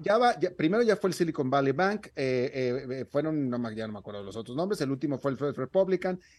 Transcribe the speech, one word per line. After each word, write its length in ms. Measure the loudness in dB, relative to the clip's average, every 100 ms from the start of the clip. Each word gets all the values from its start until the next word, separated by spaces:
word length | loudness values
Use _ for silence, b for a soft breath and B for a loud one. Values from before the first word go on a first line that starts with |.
ya 160 | 2 4
va, 200 | 4 2
ya, 100 | -2
primero 320 | 0 2 4
ya 140 | 4 2
fue 140 | 2
el 20 |
Silicon 360 | 0 -2 0 0
Valley 220 | 2 2
Bank, 360 | 2 0 0 -6
eh, 440 | -4 0 0 0
eh, 340 | 0 -2 -2 -4
eh, 140 | -8 -4
fueron, 420 | -2 0 0 0
no 120 | -2
me, 140 | -4 -6
ya 120 | -8
no 60 |
me 60 | -8
acuerdo 240 | -10 -10
los 120 | -8 -10
otros 220 | -6 -4
nombres, 240 | -2 0
el 100 | -2
último 280 | -2 -4 -2
fue 120 | -2
el 60 | -2
First 200 | -2 -4
Republican, 640 | 0 2 4 2 0 -6 b